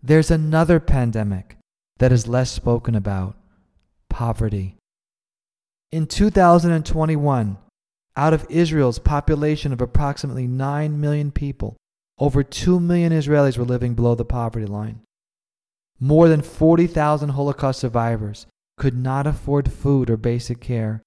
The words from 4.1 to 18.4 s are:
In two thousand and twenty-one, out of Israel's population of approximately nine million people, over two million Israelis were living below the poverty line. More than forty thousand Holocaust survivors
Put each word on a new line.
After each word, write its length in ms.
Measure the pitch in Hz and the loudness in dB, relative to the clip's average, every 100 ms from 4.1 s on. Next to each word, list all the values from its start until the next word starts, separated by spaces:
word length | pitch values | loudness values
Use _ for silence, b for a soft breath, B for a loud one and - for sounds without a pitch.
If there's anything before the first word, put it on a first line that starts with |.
| - 117 113 113 101 95 - _ _ _ _ _ _ _ _ _ _ _ | -6 -4 -4 -4 -4 -8 -12 _ _ _ _ _ _ _ _ _ _ _
In 160 | 160 156 | -6 -4
two 240 | - 208 | 2 2
thousand 400 | 202 175 175 170 | 6 6 6 4
and 160 | 165 156 | 0 0
twenty-one, 720 | 160 156 156 143 131 107 95 _ _ _ _ _ - | -2 0 0 0 0 -2 -6 _ _ _ _ _ -2
out 160 | 151 | 0
of 140 | 160 - | 0 -2
Israel's 520 | 165 170 156 131 117 | 0 0 2 0 2
population 720 | - 147 - 151 151 151 147 | 0 0 0 0 0 -2 -4
of 80 | 127 | -4
approximately 680 | 123 - 143 143 143 131 123 | 0 0 0 -4 -8 -6 -6
nine 540 | 127 135 143 151 147 | -4 -4 -4 -4 -2
million 320 | 147 147 147 | -2 -2 -2
people, 440 | - 143 131 104 - _ _ _ _ | -4 -6 -8 -10 -12 _ _ _ _
over 280 | 143 135 | 0 0
two 340 | 139 - 175 180 | -2 -2 0 2
million 340 | 170 175 170 | 2 0 2
Israelis 460 | 165 143 147 139 123 | 0 2 2 2 0
were 60 | |
living 300 | 120 123 123 | -2 -2 -2
below 200 | 117 120 | 0 0
the 100 | 117 | 0
poverty 420 | 117 127 117 113 107 | -2 -4 -4 -6 -8
line. 340 | 104 110 113 _ _ _ _ _ _ _ _ _ _ | -8 -10 -12 _ _ _ _ _ _ _ _ _ _
More 300 | 127 151 170 | 2 6 6
than 140 | 156 | 4
forty 440 | - - 160 165 170 | 0 0 2 4 2
thousand 440 | 165 151 151 147 | 0 0 0 -2
Holocaust 500 | 139 143 135 139 131 | -4 -4 -2 -4 -4
survivors 680 | 123 117 117 113 107 104 | -4 -2 -2 -4 -6 -10